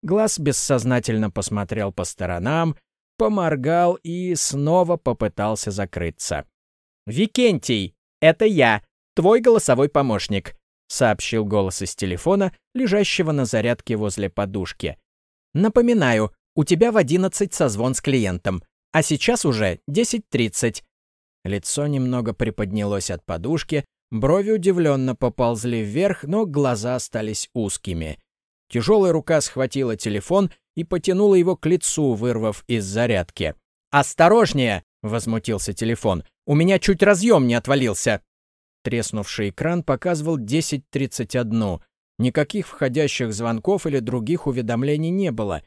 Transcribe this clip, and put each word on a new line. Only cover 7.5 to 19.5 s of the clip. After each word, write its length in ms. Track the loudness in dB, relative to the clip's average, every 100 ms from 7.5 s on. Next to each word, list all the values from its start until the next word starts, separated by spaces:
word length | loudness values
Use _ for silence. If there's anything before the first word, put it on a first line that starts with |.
| 2 0 -2 -2 _ _ _
это 240 | 4 4
я, 380 | 2 4 4 4 _ _ _
твой 260 | 2 4 4
голосовой 480 | 6 4 4 2 4
помощник», 680 | 2 0 0 -2 -4 -4 -20 _ _ _
сообщил 520 | 0 0 2 -2 -2
голос 380 | 0 0 0 -4
из 140 | -8 -6
телефона, 560 | -4 -2 0 2 0 -4 _
лежащего 580 | -4 0 2 0 0 0
на 120 | 0
зарядке 520 | 0 0 0 -2 -4 -4
возле 320 | -2 -4 -6
подушки. 680 | -4 -4 -4 -8 -6 -8 -8 _ _ _ _ _
«Напоминаю, 760 | 0 2 4 4 4 4 2 0 _ _
у 100 | -2
тебя 280 | 2 4 4
в 40 | 4
одиннадцать 580 | 2 2 0 -2 -4
созвон 400 | 0 0 0 -2
с 60 | -2
клиентом, 640 | 0 0 0 -2 -4 -6 -8 _ _
а 100 | -2
сейчас 420 | 0 0 0 0
уже 360 | 0